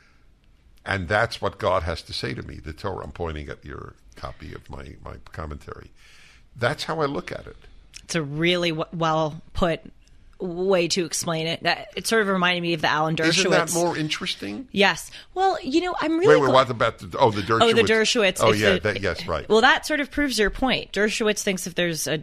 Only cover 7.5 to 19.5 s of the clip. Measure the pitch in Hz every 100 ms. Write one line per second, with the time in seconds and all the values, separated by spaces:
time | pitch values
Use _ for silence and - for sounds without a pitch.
7.5 | - - - - - - 170 139 147 170
8.5 | 180 175 156 170 165 160 160 156 160 -
9.5 | - 180 156 - - - - - - 185
10.5 | 170 190 180 170 190 165 - 175 160 165
11.5 | 165 170 - - - - 226 196 190 175
12.5 | 175 170 160 110 147 160 160 160 170 185
13.5 | 180 170 170 175 156 151 - 185 - 202
14.5 | 214 262 190 196 156 - - - 359 381
15.5 | 339 262 320 359 - 330 330 381 151 131
16.5 | 131 123 120 117 - 87 - 123 101 92
17.5 | 113 233 226 208 220 214 247 190 - 113
18.5 | 104 104 90 104 98 95 82 - - -